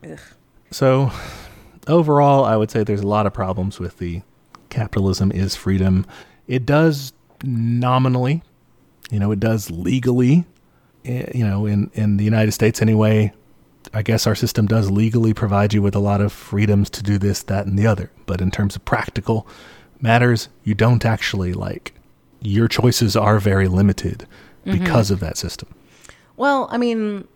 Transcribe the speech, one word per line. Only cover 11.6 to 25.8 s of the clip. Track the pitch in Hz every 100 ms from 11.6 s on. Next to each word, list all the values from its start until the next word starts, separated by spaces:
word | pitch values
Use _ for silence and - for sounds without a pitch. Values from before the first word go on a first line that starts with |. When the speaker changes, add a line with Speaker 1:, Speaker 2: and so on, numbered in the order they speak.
| 107
Speaker 2:
in, | 101 101
in | - 107 101
the |
United | 104 110 110
States | - 113 113
anyway, | 110 110 107 107 104 - _ _ _ _ -
I | 110
guess | 104 113 -
our |
system | 104 113 - 104
does | 110 101
legally | 98 113 117 113
provide | 107 107 101 101
you | 107
with | 101
a | 101
lot | 101 101
of | 101
freedoms | - - 101 104 101 98
to | -
do | 101 101
this, | 101 95
that, | - 98 98
and | 98
the | 110
other. | 98 90 _ -
But | 87
in | 90
terms | - 101 -
of |
practical | - - - - - 113 - - - - - _
matters, | 123 117 120 113 - _
you | -
don't | 104 113 120
actually, | 120 110 - 101 92
like, | 92 95 - - - _ _ _ _
your | 110 101 113
choices | - 123 117 113 110
are | 104 107
very | 101 98 95
limited | 90 101 98 90 - - - - - -
Speaker 1:
Mm-hmm. | 190
Speaker 2:
because | 180 143 101
of | 98
that | 80 -
system. | 85 - - -